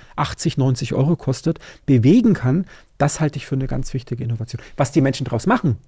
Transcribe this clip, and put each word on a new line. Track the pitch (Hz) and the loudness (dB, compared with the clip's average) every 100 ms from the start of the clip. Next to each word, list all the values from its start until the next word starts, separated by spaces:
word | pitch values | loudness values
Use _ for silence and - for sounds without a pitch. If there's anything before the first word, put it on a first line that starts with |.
| - - | -12 -6
achtzig, | 151 - 175 - | -4 -4 -4 0
neunzig | 131 123 120 | 0 0 -2
Euro | 101 143 170 | 0 0 0
kostet, | - 131 156 - - - - | -2 -2 -2 -4 -8 -8 2
bewegen | 127 120 226 233 | 4 6 6 4
kann, | 180 127 156 185 - _ - | 2 2 0 -2 -12 _ -2
das | 143 - | -2 0
halte | 156 139 | -2 -4
ich | - | -6
für | |
eine | 135 135 | -4 -2
ganz | 127 131 | -4 -4
wichtige | 131 - 120 | -6 -8 -8
Innovation. | 120 117 110 - - - | -6 -6 -6 -10 -10 -4
Was | 147 | 0
die | 160 | 2
Menschen | 135 131 | 2 0
draus | 127 117 185 | -4 -2 0
machen, | 240 160 104 | 0 0 -2